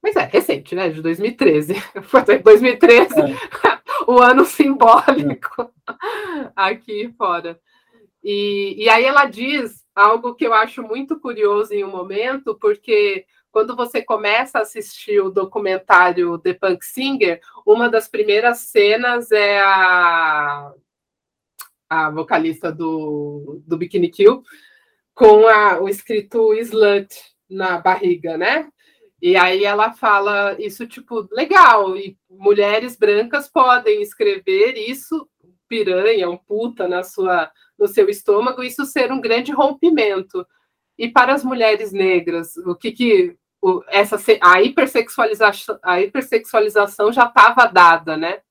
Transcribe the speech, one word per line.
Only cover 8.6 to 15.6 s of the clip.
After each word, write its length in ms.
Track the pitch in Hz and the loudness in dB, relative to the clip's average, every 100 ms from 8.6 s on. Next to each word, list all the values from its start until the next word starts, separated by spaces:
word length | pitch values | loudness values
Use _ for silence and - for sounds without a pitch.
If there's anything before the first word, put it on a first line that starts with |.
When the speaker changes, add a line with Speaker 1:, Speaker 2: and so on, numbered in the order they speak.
| 196 196 | -6 -2
Speaker 1:
e 60 | 220 | 2
aí 160 | 226 262 | 2 4
ela 200 | 285 277 | 2 0
diz 600 | 196 254 294 226 - _ - | -2 -6 -6 -6 -12 _ 0
algo 400 | 202 226 240 233 | 2 2 -4 -6
que 100 | 247 | -2
eu 80 | |
acho 280 | 220 226 - | 0 -2 -8
muito 360 | 226 233 277 311 | -12 -10 -8 -10
curioso 540 | 254 226 208 208 214 | -10 -4 -2 -2 -4
em 100 | 208 196 | -6 -8
um 60 | |
momento, 640 | 196 180 196 240 269 269 214 | -10 -10 -8 -6 -8 -10 -4
porque 680 | 214 208 - 214 208 190 - _ _ | -4 -4 -2 0 0 -4 -12 _ _
quando 240 | 220 226 240 | -4 -4 -4
você 260 | 240 240 | -6 -6
começa 560 | - 220 208 220 262 240 | -4 -4 -2 -2 -2 -6
a 40 | |
assistir 580 | 214 220 208 - - 202 | -6 -10 -16 -16 -4 -2
o 80 | 190 | 0
documentário 1080 | 190 190 214 | -4 -6 -6